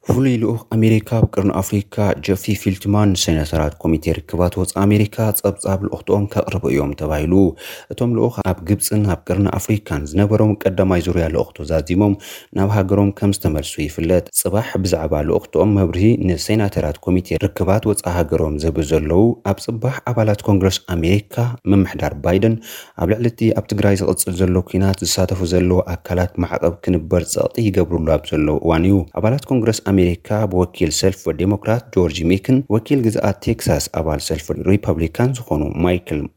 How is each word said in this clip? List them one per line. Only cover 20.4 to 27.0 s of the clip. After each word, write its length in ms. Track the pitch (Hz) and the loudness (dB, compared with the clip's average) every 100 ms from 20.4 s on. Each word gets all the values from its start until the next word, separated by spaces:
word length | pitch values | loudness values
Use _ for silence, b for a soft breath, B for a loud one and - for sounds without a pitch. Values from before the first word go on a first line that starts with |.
ኮንግረስ 360 | - 98 95 - - | 2 2 2 -2 -4
ኣሜሪካ 500 | 87 82 101 - - 120 120 | -2 2 0 0 -4 -4 -4
ምምሕዳር 520 | - 98 92 - - 73 | 2 2 2 -2 -6 -4
ባይደን 400 | 71 95 113 113 B B B | 0 2 2 0 B B B
ኣብ 160 | - 85 | -4 -2
ልዕሊ 180 | 107 120 | 0 -2
እቲ 240 | - 113 | 0 0
ኣብ 140 | 107 - | 0 -2
ትግራይ 300 | 104 101 98 | 0 2 2
ዝቕጽል 380 | 98 92 - 87 | 0 -2 -2 0
ዘሎ 220 | 92 90 | 2 2
ኩናት 360 | 90 92 98 95 | 0 0 0 0
ዝሳተፉ 420 | 87 - 92 92 85 | -2 -2 -2 -2 0
ዘለዉ 320 | 90 90 90 90 | 2 2 2 0
ኣካላት 480 | 87 - 90 90 - | -8 -4 -2 -2 -2
ማዕቐብ 380 | 87 - 87 87 | -4 0 -2 -2
ክንበር 440 | - 90 | -2 -2